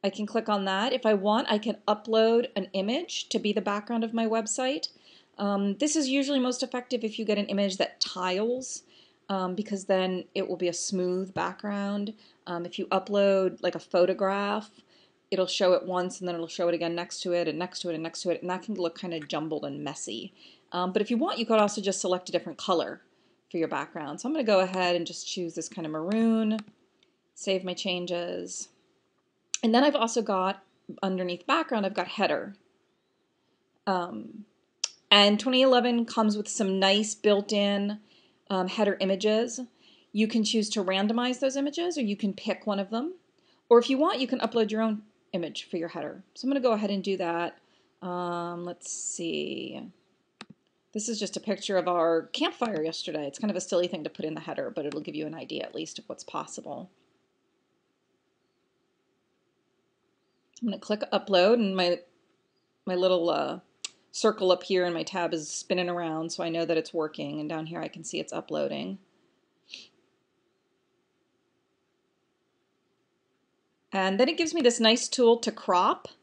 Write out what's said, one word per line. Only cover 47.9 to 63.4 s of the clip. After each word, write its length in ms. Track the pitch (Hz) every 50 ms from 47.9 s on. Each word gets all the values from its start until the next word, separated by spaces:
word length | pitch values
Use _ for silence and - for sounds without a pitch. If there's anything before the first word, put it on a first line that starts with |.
| _ _
Um, 600 | 214 180 175 175 180 175 175 175 170 175 175 170 175
let's 260 | 180 - - - -
see. 920 | - - - - - - 175 165 160 151 151 147 - - - - - 135 156 - - _ _ _ _ _ _ _ _ _ - _ - _ _ _ _ _ _ _
This 160 | _ 214 214 233
is 100 | 226 208
just 180 | 208 180 -
a 40 | -
picture 360 | - 214 202 202 - - 196
of 120 | 185 165 180
our 380 | 175 175 160 170 165 165 156
campfire 560 | - - 240 294 349 330 - 254 226 208 156
yesterday. 440 | 156 160 165 - - - 156 156 147
It's 120 | 143 147 -
kind 120 | - 208
of 60 | 185
a 40 | 180
silly 280 | 180 - 202 175 180 175
thing 160 | - 170 151
to 60 | 160
put 140 | - - 185
in 100 | 156 156
the 60 | 156
header, 300 | 151 165 147 160 139 123
but 160 | 208 - 143
it'll 140 | 147 151 156
give 160 | 147 180 147
you 100 | 151 156
an 80 | 151 160
idea 300 | 160 127 - 156 147 -
at 100 | - -
least 240 | - 160 160 - -
of 100 | - _
what's 140 | - -
possible. 680 | - - - - 151 - - - - - 139 123 185 185 _ _ _ _ _ _ _ _ _ _ _ _ _ _ _ _ _ _ _ _ _ _ _ _ _ _ _ _ _ _ _ _ _ _ _ _ _ _ _ _ _ _ _ _ _ _ _ _ _ _ _ _ _ _ _ _ _ _ _ _ _ _ _ _ _ _ _ _ _ _ _ _ _ -
I'm 60 | 233 226
gonna 100 | 196 -
click 240 | - - 208 208 - -
upload, 420 | - 190 - - 196 175 180 208 240
and 200 | 240 220 196 190
my, 240 | 185 180 175 175 - - _ _ _ _ _ _ _ _ _ _ _ _ _ _ _ _
my 80 | - 185
little, 340 | 180 185 185 185 180 165 170
uh, 300 | 151 151